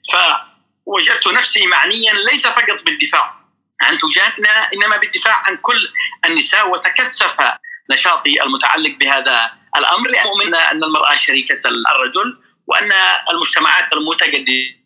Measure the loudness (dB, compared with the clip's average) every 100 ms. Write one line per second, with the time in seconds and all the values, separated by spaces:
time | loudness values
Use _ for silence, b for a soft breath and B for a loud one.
0 | -2 0 2 0 -6 _ _ _ -6 -2
1 | 0 0 0 0 0 0 2 2 2 0
2 | 0 0 0 0 0 0 0 -2 -4 -2
3 | 0 0 -2 -8 _ _ _ -2 -2 0
4 | 0 2 0 0 2 2 0 -2 0 0
5 | -2 -2 0 0 0 -4 -2 0 -2 B
6 | B B -2 0 0 0 0 0 -2 -2
7 | -2 0 -2 2 0 0 B B -2 0
8 | 2 2 0 0 0 0 0 0 -2 -2
9 | 0 2 2 0 0 -6 _ -2 2 0
10 | 0 0 0 0 0 2 2 0 0 2
11 | 2 2 2 0 0 -2 -2 0 0 0
12 | 0 -2 -4 -6 b b -2 0 2 2
13 | 2 0 -2 -2 0 0 2 2 0 -4
14 | -2 -2 0 -2 -2 -2 -4 -10